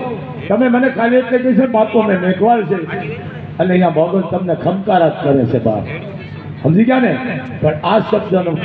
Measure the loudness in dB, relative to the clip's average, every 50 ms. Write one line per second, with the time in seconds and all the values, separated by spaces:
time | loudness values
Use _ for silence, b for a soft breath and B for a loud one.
0 | -8 -8 -8 -8 -10 -10 -10 -8 -4 -2 0 2 2 4 2 2 2 0 0 0
1 | 0 2 2 2 2 2 0 0 2 2 2 4 2 2 2 2 2 2 2 2
2 | 2 2 2 2 2 0 0 2 4 4 4 2 2 0 -2 -4 -4 -6 -6 -6
3 | -8 -8 -8 -10 -10 -12 -12 -12 -14 -8 -4 -2 0 2 2 4 2 2 2 2
4 | 2 2 0 -2 -2 -2 -4 -4 -2 -2 -4 -2 -2 -2 -2 -2 0 0 2 4
5 | 4 2 0 0 0 2 2 2 2 2 0 0 0 0 -2 -2 -4 -6 -8 -10
6 | -10 -12 -12 -12 -14 -14 -14 -14 -14 -14 -8 -2 0 2 4 4 4 4 4 2
7 | 2 0 0 -2 -4 -6 -6 -8 -8 -10 -6 -2 -2 -2 -2 -2 0 0 2 2
8 | 2 2 0 -2 0 0 0 0 0 0 -2 -2